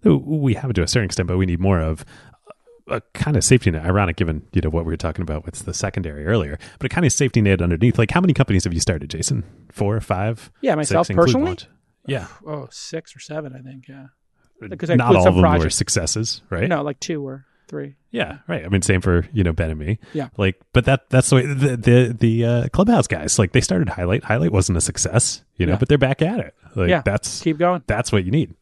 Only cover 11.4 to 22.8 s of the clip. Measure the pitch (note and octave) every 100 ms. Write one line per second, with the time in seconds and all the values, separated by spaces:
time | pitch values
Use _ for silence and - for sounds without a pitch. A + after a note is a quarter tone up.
11.4 | D#4+ F4 - _ _ _ - C3+ F2+ -
12.4 | D#3 D3+ B2+ - - D#3+ - C#3 - D3+
13.4 | D3 B2+ C3 C3+ B2+ C#3 C3 _ _ _
14.4 | _ _ G#2+ E3+ E3 E3 A#2+ G#2+ F2+ F2+
15.4 | F2+ - D#2 - - - D#2+ - A2+ -
16.4 | _ F2 B2 D#3+ D3 C#3+ - D#3+ C#3 C3+
17.4 | C3+ _ _ D3+ C#3 C#3 _ A#3 D#3 D3+
18.4 | - - E2+ G2 - F#2 F#2+ F2 E2+ A2
19.4 | F2 D#2+ E2 D#2 D2+ G#2+ - D#3 C3+ -
20.4 | G2 F#2 _ B2 B2 C3+ _ B2+ - C3+
21.4 | B2+ C#3 C#3 B2 A2+ A#2+ A#2+ A#2 A#2 A2+
22.4 | A#2 A#2+ - -